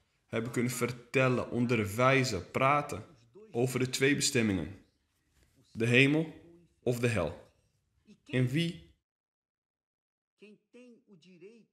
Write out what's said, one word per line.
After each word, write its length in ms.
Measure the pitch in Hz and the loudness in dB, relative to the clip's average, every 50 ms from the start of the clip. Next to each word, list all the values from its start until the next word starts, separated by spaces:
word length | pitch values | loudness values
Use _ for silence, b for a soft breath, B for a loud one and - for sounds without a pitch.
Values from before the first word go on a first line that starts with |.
| _ _ _ _ _ _ - | _ _ _ _ _ _ -6
hebben 180 | 113 113 127 127 | -6 -6 -4 -2
kunnen 180 | 135 117 123 | -2 -2 -2
vertellen, 800 | 127 - 123 117 - - - - - 135 131 131 127 113 - - | -2 -2 -4 -4 -4 -8 -12 -4 0 0 2 2 2 0 -2 -4
onderwijzen, 1000 | - 120 123 120 123 110 104 98 101 113 127 131 135 135 127 113 107 90 87 - | -2 -2 0 2 2 0 0 0 0 2 4 4 4 4 2 0 -2 -4 -6 -6
praten 540 | - 120 131 135 143 147 143 - - 98 107 - - - _ _ _ - - - | -4 0 2 2 2 2 0 -4 -8 -12 -12 -16 -20 -20 _ _ _ -20 -20 -8
over 280 | - 117 123 127 - 127 | -4 -2 -2 -2 0 -2
de 100 | 127 127 | -2 -2
twee 260 | - - 135 139 143 | 0 0 0 2 2
bestemmingen. 640 | 139 135 - - 123 113 107 98 92 78 90 98 - - _ _ _ _ _ _ _ _ _ _ _ _ _ _ _ _ _ | 0 0 0 0 0 0 2 0 -2 -4 -6 -10 -16 -20 _ _ _ _ _ _ _ _ _ _ _ _ _ _ _ _ _
De 140 | - 107 113 | -6 -4 0
hemel 480 | 120 120 123 139 139 147 156 160 160 - - - - - - _ _ _ _ | 4 6 6 6 6 4 2 0 -2 -8 -16 -20 -20 -20 -20 _ _ _ _
of 200 | _ 131 123 120 | _ -2 0 0
de 80 | 120 120 | 0 0
hel. 460 | 110 101 85 73 - - - - _ _ _ _ _ _ _ _ _ _ _ - 208 - _ | 0 0 -2 -2 -4 -8 -14 -20 _ _ _ _ _ _ _ _ _ _ _ -20 -20 -20 _
En 220 | - - 127 127 123 | -4 -2 0 0 0
wie 460 | 131 160 170 170 - - - - _ _ _ _ _ _ _ _ _ _ _ _ _ _ _ _ _ _ _ _ _ _ _ _ _ _ _ _ _ _ 202 208 214 - _ _ - 240 247 247 233 - _ _ 208 165 147 180 185 170 160 202 233 233 190 _ | 0 -2 -2 -4 -6 -10 -16 -20 _ _ _ _ _ _ _ _ _ _ _ _ _ _ _ _ _ _ _ _ _ _ _ _ _ _ _ _ _ _ -20 -20 -20 -20 _ _ -20 -20 -20 -20 -20 -20 _ _ -20 -20 -20 -20 -20 -20 -20 -20 -20 -20 -20 _